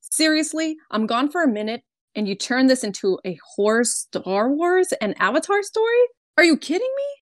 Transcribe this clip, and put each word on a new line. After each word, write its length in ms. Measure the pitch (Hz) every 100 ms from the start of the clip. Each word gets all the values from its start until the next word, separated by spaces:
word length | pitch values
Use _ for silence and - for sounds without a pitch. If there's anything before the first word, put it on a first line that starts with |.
Seriously? 720 | - - 320 311 311 311 320 311 _
I'm 160 | 214 220
gone 240 | 233 285
for 120 | 359
a 60 | 320
minute, 340 | 208 214 233 _ _ _
and 120 | - 208
you 80 |
turn 320 | 196 - 247 262
this 180 | 254
into 340 | 220 196 202 185
a 140 | - 165 -
horror 300 | - 202 220
Star 680 | 240 - - - - 196 226
Wars 400 | 285 339 370 370 -
and 140 | 214 -
Avatar 420 | 185 254 320 403
story? 400 | 392 - 453 466 494 _ _ -
Are 80 |
you 120 | 339 311
kidding 360 | - 339 508 539
me? 80 | 571 571